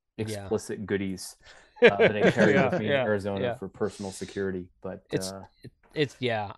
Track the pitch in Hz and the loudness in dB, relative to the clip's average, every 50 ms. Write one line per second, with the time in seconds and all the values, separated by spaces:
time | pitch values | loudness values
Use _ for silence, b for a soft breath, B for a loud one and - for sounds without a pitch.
0 | _ _ _ - 110 110 107 101 98 95 110 101 - - 107 - 104 92 104 98 | _ _ _ -8 -6 -6 -6 -8 -4 -2 -2 -2 -2 -4 -8 -8 -4 -2 -2 -2
1 | 101 98 95 90 - - - _ b b b b b b b b 240 - 202 202 | -2 -2 -6 -6 -10 -12 -16 _ b b b b b b b b 6 6 6 6
2 | 226 196 208 208 226 208 - - 208 - 139 139 135 123 - - 107 107 - 135 | 4 4 4 4 2 4 4 6 6 6 6 6 4 2 2 0 0 0 0 2
3 | 123 107 107 101 95 101 98 98 98 95 - - 98 92 - - 107 98 - - | 2 2 0 0 0 -2 -2 -2 -2 -2 -4 -6 -8 -12 -6 -4 -4 -4 -4 -4
4 | 104 95 92 - 98 - - 101 98 95 92 92 90 - _ _ - 95 92 92 | -8 -8 -8 -8 -10 -8 -6 -4 -4 -4 -4 -6 -8 -12 _ _ -12 -12 -12 -12
5 | - - - 92 92 95 95 98 98 - _ _ - - - _ _ _ - - | -8 -6 -4 -4 -4 -6 -10 -12 -14 -18 _ _ -20 -20 -20 _ _ _ -4 -4
6 | 147 120 - - 127 120 113 107 104 98 - | -4 -4 -4 -4 -2 -2 -2 -2 -4 -6 2